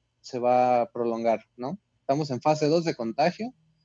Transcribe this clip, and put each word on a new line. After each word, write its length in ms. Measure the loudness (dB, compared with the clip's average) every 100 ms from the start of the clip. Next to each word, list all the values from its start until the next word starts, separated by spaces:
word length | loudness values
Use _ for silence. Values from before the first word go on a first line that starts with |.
| _ _
se 180 | -12 -2
va 440 | 2 4 4 2
a 80 | 0
prolongar, 540 | -2 -4 0 0 0 -4 -12
¿no? 220 | -10 -10 _ _
Estamos 300 | -4 -2 -2
en 100 | -2
fase 280 | 0 2 2
dos 160 | 2
de 100 | 0
contagio, 600 | -4 -4 0 0 -2 -8 -12 _ _